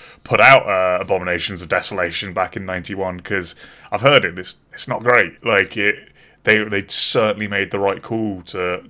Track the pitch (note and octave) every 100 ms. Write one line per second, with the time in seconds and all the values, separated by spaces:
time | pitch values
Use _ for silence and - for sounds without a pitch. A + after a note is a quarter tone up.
0 | - - - A2 A#2+ C3+ - F#2+ F#2 F2+
1 | F#2+ F#2+ F2+ F2 F2 F#2 E2+ F2+ - G2
2 | F2 D#2+ G2+ F#2 F#2 G2 F#2+ F#2 F2 G2
3 | F#2 F2+ - G2 F2 - - - - G#2
4 | B2+ C#3 F#2+ F2 F2+ - _ - - A2+
5 | A#2 B2 F2+ - A2+ G#2 F#2 - G#2 -
6 | - _ _ _ - G#2+ G#2+ G2+ F#2 -
7 | - B2+ A2 G#2 G#2+ G2+ G2 G2+ G2 F#2
8 | - A2+ G#2+ F#2 F2 F#2+ F2+ F2+ -